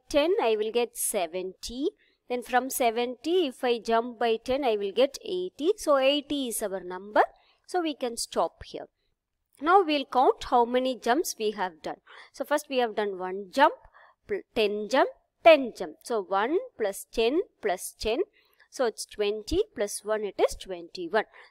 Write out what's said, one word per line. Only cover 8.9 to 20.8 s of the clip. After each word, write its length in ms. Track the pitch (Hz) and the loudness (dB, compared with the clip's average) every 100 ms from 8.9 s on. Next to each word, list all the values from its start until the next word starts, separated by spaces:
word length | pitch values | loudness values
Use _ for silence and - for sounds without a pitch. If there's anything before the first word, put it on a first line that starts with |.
| _ _ _ _ _ _ - | _ _ _ _ _ _ -6
Now 240 | 302 392 | 4 4
we'll 220 | 320 294 269 | 4 0 0
count 400 | 247 302 - - | 2 4 2 2
how 180 | 254 | 2
many 340 | 233 254 262 233 | 4 2 0 -2
jumps 380 | 233 262 370 - | 0 0 0 -2
we 140 | 214 | -4
have 300 | 208 185 156 | -2 -6 -6
done. 160 | 175 - _ - - | -12 -12 _ -20 -18
So 140 | - 269 | -10 -2
first 240 | 277 - | -2 -2
we 80 | 262 | -2
have 180 | 233 208 | -2 -2
done 240 | 208 185 | -4 -4
one 280 | 185 190 190 | -6 -8 -4
jump, 220 | 262 294 - - - - _ - | 4 4 2 -20 -20 -20 _ -6
pl-, 180 | 196 - - | -6 -4 0
ten 320 | 208 208 208 | 0 0 0
jump, 200 | 262 381 - _ _ | 2 2 -2 _ _
ten 300 | 339 302 247 - | 8 8 4 -8
jump. 200 | 175 - | -10 -10
So 200 | - 226 | -6 -4
one 340 | 175 196 226 349 508 - | 0 0 2 0 -4 -4
plus 280 | 208 202 - | -4 -4 -8
ten 300 | - 226 311 480 _ | 0 2 2 -2 _
plus 340 | 208 185 - - | -4 -2 -6 -6
ten. 200 | 226 254 - _ _ _ _ | -4 -2 -4 _ _ _ _
So 160 | - 240 | -2 -2
it's 200 | - - | -2 -10
twenty, 580 | - 208 214 202 339 - - | -4 -2 -2 -2 -2 -2 -2
plus 300 | 208 - 202 | -4 -4 -4
one, 180 | 214 | -4
it 160 | 208 - | -4 0
is 160 | 523 - | -2 -2
twenty-one. 680 | 202 180 | -12 -12